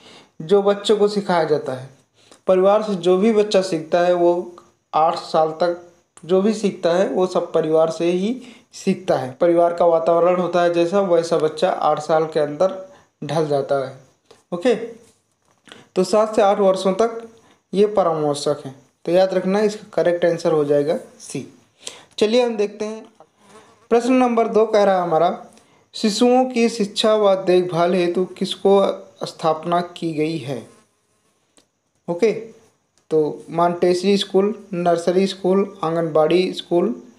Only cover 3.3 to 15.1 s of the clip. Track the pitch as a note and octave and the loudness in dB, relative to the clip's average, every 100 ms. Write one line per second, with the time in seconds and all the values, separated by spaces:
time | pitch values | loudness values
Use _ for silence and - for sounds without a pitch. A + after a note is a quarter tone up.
3.3 | G#3+ G#3 F#3+ F#3+ D#3+ D#3 F3 F3 F3 F3 | 2 2 2 0 -4 -2 0 2 2 2
4.3 | F3 F3 - _ _ _ D3+ D#3+ E3+ - | 0 -4 -14 _ _ _ 0 0 0 -4
5.3 | E3 D#3+ D#3 F3 F3 - _ _ _ D#3+ | 0 0 0 -2 -2 -10 _ _ _ -2
6.3 | F#3 G3+ G#3 G3+ - E3+ F3 G3+ - F#3 | 0 2 0 -4 -2 0 0 0 0 -2
7.3 | F3+ E3+ E3 D#3 D#3 D#3+ - E3+ F3+ G3+ | -2 -2 -2 0 2 2 0 -2 0 -2
8.3 | B3+ - - _ - - F#3+ - D3 B2+ | -6 -10 -20 _ -8 -4 -2 0 -2 -2
9.3 | B2+ F3 E3+ E3+ E3+ F3 E3 E3 E3+ F3 | 0 2 4 2 2 2 2 2 2 2
10.3 | F3+ F3 F3 F3 E3+ E3+ G3+ F#3+ E3+ E3 | 2 0 0 2 2 0 0 2 2 2
11.3 | D#3+ D#3 D#3 F3+ - D#3 D3+ D3+ D#3+ D#3+ | 0 -2 0 -2 0 0 -2 0 0 0
12.3 | D#3+ C#3+ D3 F#3+ F#3+ - - _ - D3 | -2 -2 0 -2 -2 -14 -20 _ -14 -6
13.3 | D3+ D3+ C#3+ C3+ C#3 B2+ - _ _ _ | -2 -2 -2 -2 -4 -4 -12 _ _ _
14.3 | _ - F3 B3 G#3+ - - _ | _ -12 -4 -2 -2 -4 -14 _